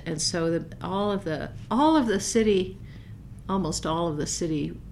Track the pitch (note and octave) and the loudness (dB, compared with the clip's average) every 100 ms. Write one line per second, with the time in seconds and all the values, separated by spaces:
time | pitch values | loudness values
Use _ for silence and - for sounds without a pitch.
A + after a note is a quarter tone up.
0 | - D#3 - F3 E3 E3 D#3+ - E3+ F#3+ | -6 -2 0 2 2 0 -2 -8 -4 0
1 | G#3 G3 E3 D3 D3 - - A3+ D#4 D#4 | 0 0 -2 -4 -6 -8 -2 4 6 6
2 | A#3 G3 - A#3 G#3+ G3 F#3 - - - | 4 2 2 4 6 4 2 -6 -14 -14
3 | - - - - - F#3+ D#3+ - D#3 D#3+ | -14 -14 -14 -10 -2 0 0 -2 0 0
4 | E3+ D3 - - E3+ D#3 D#3 - - | 0 -2 -4 -2 -2 0 -2 -6 -8